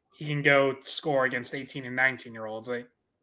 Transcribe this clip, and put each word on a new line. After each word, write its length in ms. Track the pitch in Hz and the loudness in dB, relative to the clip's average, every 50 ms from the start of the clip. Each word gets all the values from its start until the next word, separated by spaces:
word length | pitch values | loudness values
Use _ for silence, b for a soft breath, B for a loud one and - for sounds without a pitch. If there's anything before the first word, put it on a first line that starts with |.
| _ _ _ | _ _ _
he 100 | - 156 | -10 -6
can 180 | 147 147 147 143 | -4 -2 2 4
go 320 | 147 139 139 139 135 131 131 | 6 6 6 6 4 2 0
score 440 | - - - - - 160 147 135 127 | -4 -4 -4 -2 0 0 2 2 2
against 300 | 127 120 123 120 - - | 2 0 -2 -4 -6 -8
eighteen 300 | 139 131 127 - 147 131 | -8 -8 -8 -10 -10 -8
and 100 | 123 123 | -4 0
nineteen-year-olds. 760 | 127 131 131 127 120 - 120 113 113 110 107 110 110 117 123 | 2 2 2 2 -2 -6 -12 -10 -10 -8 -6 -6 -6 -6 -6
Like, 180 | 123 120 123 - _ _ _ _ _ _ | -6 -6 -8 -10 _ _ _ _ _ _